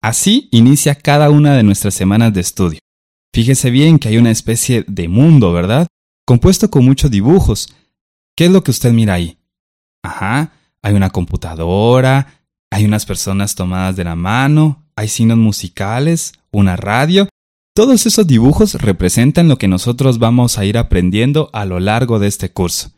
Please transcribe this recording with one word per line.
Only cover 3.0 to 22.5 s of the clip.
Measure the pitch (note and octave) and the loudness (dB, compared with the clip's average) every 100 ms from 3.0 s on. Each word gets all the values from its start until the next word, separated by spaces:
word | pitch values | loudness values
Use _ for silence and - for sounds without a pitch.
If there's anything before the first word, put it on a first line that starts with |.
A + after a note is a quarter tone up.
| _ _ _ | _ _ _
Fíjese | - A#2 C3+ C3 | -2 0 0 0
bien | B2 D#3 D#3+ | 2 4 4
que | A2+ | 2
hay | A2 | 2
una | A#2 | 2
especie | A2 - A2+ - A#2+ - | 0 -4 -4 -2 -2 -2
de | F#2+ E2+ | -8 -4
mundo, | G2 D#3 D3+ G2 | 2 6 6 4
¿verdad? | F2 F2+ B2 E3+ _ _ _ - | 0 -2 -2 -4 _ _ _ -2
Compuesto | A#2+ F3+ F#3+ G#3+ | 2 2 0 0
con | C#3+ | 2
muchos | B2+ C#3 D3+ | 2 2 0
dibujos. | G#2 G#2+ F#3 - G#2 - _ _ _ _ _ _ - | 0 2 2 2 -4 -8 _ _ _ _ _ _ -2
¿Qué | E3+ | 2
es | |
lo | F#3 | 2
que | F3 | 2
usted | B2 B2 | -2 0
mira | A#2 G#2+ | 2 0
ahí? | F2+ E2+ - _ _ _ _ _ _ | -2 -4 -10 _ _ _ _ _ _
Ajá, | - - G2 B2 D#3 _ _ _ | -16 -10 -4 -4 -4 _ _ _
hay | G#2 | -2
una | G2+ F#2+ | 0 0
computadora, | F#2+ F2 - E2+ E2 E2 F#2+ A2+ B2+ C3 C3+ C3+ _ _ _ _ | -4 -6 -8 -10 -8 -4 0 2 2 2 0 -4 _ _ _ _
hay | G2+ | -2
unas | G#2 G#2+ - | 0 -2 -4
personas | F#2+ - G2 G2+ | -8 -6 -4 -6
tomadas | - F2+ F#2 F#2 | -6 -6 -4 -4
de | F#2 | -6
la | F2 E2 | -8 -6
mano, | F2 A#2 C3+ D3+ D#3 C#3+ _ - | -4 -2 0 2 2 -2 _ -10
hay | G#2+ | -8
signos | - A2+ A2+ | -2 0 2
musicales, | A2 G2 F2+ - G2 A#2 D3 E3 - _ _ | 0 -2 -10 -10 -6 -4 -2 -4 -6 _ _
una | G#2 G2 F2+ | -2 0 -2
radio. | G2 A2+ D3+ F#3 G3 _ _ _ _ | -4 -2 0 0 -2 _ _ _ _
Todos | - A#3+ B3+ | 0 2 2
esos | A#3 A3 F#3+ | 2 0 2
dibujos | A#2+ B2 D3+ G#3 | 4 2 2 0
representan | - G#2+ F#2 F2+ A2+ B2 D3+ E3+ | 0 -4 -2 -2 0 0 2 2
lo | C3+ | 2
que | G2 | 0
nosotros | F#2 A#2+ A#2+ C3+ A#2 | -2 -2 -2 0 0
vamos | A2+ A#2+ A#2+ G#2+ | 0 2 0 -2
a | |
ir | G2 A2 | -2 -2
aprendiendo | A#2 G2 F2+ G2+ B2 D3 D3+ | 0 0 0 0 0 0 -4
a | A2+ | -8
lo | G2 F2+ | -6 -4
largo | F#2+ A2+ B2 A2+ | -2 -2 0 0
de | G2+ | -2
este | - F#2+ | -4 -10